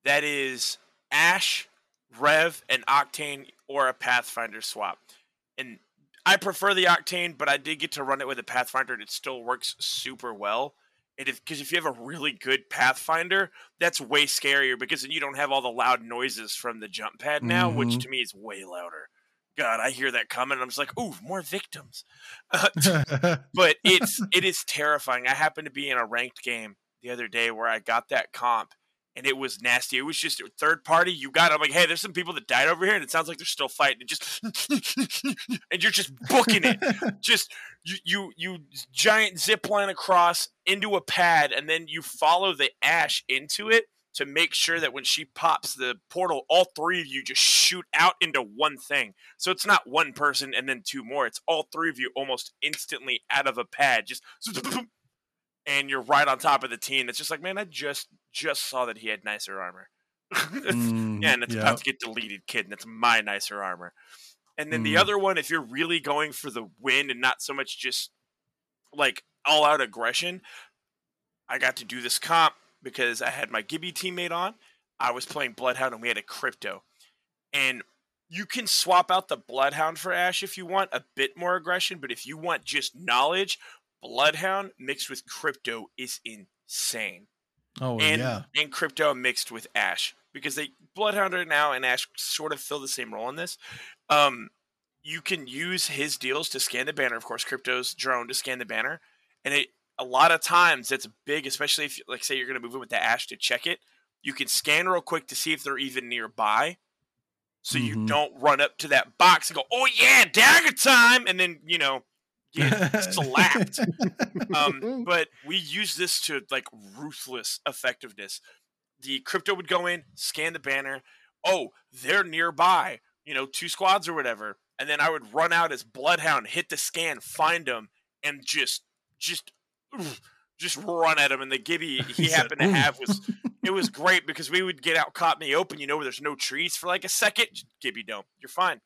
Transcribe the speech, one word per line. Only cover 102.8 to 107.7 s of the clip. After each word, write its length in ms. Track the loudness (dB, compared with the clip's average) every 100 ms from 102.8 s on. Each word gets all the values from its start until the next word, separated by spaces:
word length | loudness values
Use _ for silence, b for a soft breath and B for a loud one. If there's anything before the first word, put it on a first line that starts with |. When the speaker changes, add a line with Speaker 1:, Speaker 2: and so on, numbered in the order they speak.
Speaker 1:
with 80 | -4
the 120 | -2
Ash 240 | 0 0 -4
to 100 | -6
check 300 | -2 -2 -2
it. 120 | -6 _ _ _ _
You 100 | -10
can 140 | -6 -2
scan 400 | -2 2 0 2
real 120 | -2
quick 260 | -2 -6 -6
to 80 |
see 180 | -6 -4
if 100 | -4
they're 140 | -4 -6
even 300 | -4 -6 -6
nearby. 680 | -8 -8 -2 2 2 0 -4 _ _ _ _ _ _ _ _
So 160 | -6